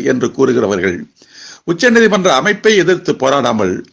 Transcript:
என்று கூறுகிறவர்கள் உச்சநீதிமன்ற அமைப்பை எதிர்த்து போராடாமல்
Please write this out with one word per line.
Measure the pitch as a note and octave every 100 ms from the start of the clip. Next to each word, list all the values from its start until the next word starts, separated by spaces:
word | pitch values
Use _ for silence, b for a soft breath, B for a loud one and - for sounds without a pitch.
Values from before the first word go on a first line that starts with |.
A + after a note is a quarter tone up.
என்று | C3+ B2+ A#2
கூறுகிறவர்கள் | - C3 A#2+ G#2 G2+ F#2 F2 D2+ B B B B B -
உச்சநீதிமன்ற | E3+ B3 A#3 A3 G3+ F3+
அமைப்பை | E3 F#3 G3+ G#3+ G#3
எதிர்த்து | E3 F3+ E3+ B2+
போராடாமல் | C3 C#3 B2 A2 F#2+ F#2+ -